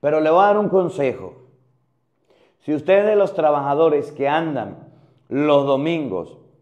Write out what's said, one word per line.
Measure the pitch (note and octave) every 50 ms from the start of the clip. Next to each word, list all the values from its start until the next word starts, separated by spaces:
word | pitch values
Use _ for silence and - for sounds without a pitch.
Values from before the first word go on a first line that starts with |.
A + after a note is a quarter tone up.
Pero | - D3 D3+ D#3
le | D#3 D#3
voy | D#3+ F3+ G3
a |
dar | G3+ G#3 G#3+
un | G#3 F#3+
consejo. | E3+ F#3+ F3+ E3 - - C#3+ C3 A2+ G2 F#2+ F2+ - - _ _ _ _ _ _ _ _ _ _ _ _ _ _ _ _ _ _ _ _ _ _ _ _
Si | _ - D3+
usted | D3 - F3+ F#3+ G3
es | G3+
de | G#3+ G#3+
los | G#3 G3 F3+ -
trabajadores | - D#3 D3+ D3 C#3+ C#3 C#3 C#3+ D3 E3 E3 D3+ D3 - - -
que | - C#3 C#3
andan | D3 D#3+ E3+ D#3+ D3 B2+ G#2+ G2+ G2 - - - _ _ _ _ _ _ _ _
los | - C3+ D3 D3+ D3 C#3+ C#3
domingos | C#3 C#3 C3+ C#3+ D#3+ E3+ E3 D3 B2 F#2 F2+ E2 - - - _ _ _ _